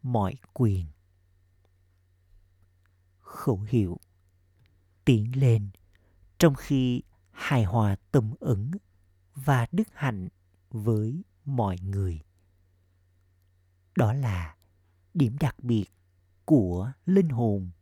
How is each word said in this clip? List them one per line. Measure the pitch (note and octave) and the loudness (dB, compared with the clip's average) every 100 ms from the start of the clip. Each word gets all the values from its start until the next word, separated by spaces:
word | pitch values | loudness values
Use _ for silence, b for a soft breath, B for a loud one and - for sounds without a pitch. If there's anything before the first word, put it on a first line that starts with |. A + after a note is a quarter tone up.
mọi | C3 A#2+ F#2+ B2+ - | -2 -2 -2 -4 -18
quyền. | - A#2+ F#2+ D#2+ - _ _ _ _ _ _ _ _ _ _ _ _ _ - _ _ _ _ _ _ _ _ | -2 0 0 -4 -12 _ _ _ _ _ _ _ _ _ _ _ _ _ -20 _ _ _ _ _ _ _ _
Khẩu | - - - G2+ | -20 -8 -4 -2
hiệu: | G#2+ B2 F#2+ F2 _ _ _ _ _ _ _ _ _ _ - | 0 0 0 -4 _ _ _ _ _ _ _ _ _ _ 2
tiến | A#2+ G#2+ C3 | 2 2 0
lên | C3+ A2+ G2+ - _ _ _ _ _ _ | 4 2 0 -12 _ _ _ _ _ _
trong | E3+ C#3 | 4 4
khi | - C#3 B2+ B2 - _ _ | -2 0 0 -2 -6 _ _
hài | - - C3+ | -12 -2 2
hòa | G2+ A#2 G#2 G2 _ | 2 2 0 0 _
tâm | C#3+ G#2+ C#3 | 0 0 -6
ấn | F#3 A2 A2 F#3 _ _ _ _ _ - | -2 -2 -2 -8 _ _ _ _ _ -8
và | C3 C3+ A#2 | 0 0 0
đức | F3 A3 | -2 -4
hạnh | - C#3 G#2+ F2+ _ _ _ _ | -4 -6 -4 -10 _ _ _ _
với | A#2 G#2+ A2 A2 D3+ - _ - | -6 -2 0 -2 -6 -12 _ -6
mọi | C3 G#2 F2+ | -2 -2 -2
người. | F#2 G2 F#2+ E2 - _ _ _ _ _ _ _ _ _ _ _ _ _ _ _ _ - | -4 -2 -2 -4 -12 _ _ _ _ _ _ _ _ _ _ _ _ _ _ _ _ 0
Đó | A2 | 2
là | C3 B2+ F#2 D#2+ - _ _ _ _ _ | 2 -2 -4 -6 -14 _ _ _ _ _
điểm | F3 B2+ C3 | 0 0 2
đặc | C#3+ - | -4 -4
biệt | B2 A2+ F#2+ _ _ _ _ _ - | -2 -2 -2 _ _ _ _ _ 2
của | D3+ F#2 F2 G#2 C3+ - | 4 4 -2 -6 -8 0
linh | F#3+ E3+ | 2 2
hồn | A#2+ A#2 G2+ F#2 F2 | 0 0 0 -4 -14